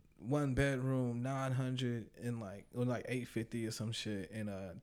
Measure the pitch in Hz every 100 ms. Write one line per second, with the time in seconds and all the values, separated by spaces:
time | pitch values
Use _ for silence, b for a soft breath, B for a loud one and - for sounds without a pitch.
0 | - - 104 147 143 127 139 135 131 131
1 | 123 120 123 135 135 127 131 127 127 120
2 | 104 - 120 117 104 101 - 120 123 117
3 | - 127 117 - 110 117 110 113 110 113
4 | 110 101 90 110 104 98 95 90